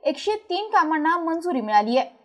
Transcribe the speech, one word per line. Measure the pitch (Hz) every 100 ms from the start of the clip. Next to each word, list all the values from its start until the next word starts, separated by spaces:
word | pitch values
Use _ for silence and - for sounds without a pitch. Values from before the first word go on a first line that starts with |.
एकशे | 294 302 - 427
तीन | - 359 427
कामांना | 427 311 320 302 349
मंजुरी | 330 330 349 269
मिळाली | 214 208 214 247
आहे. | 254 -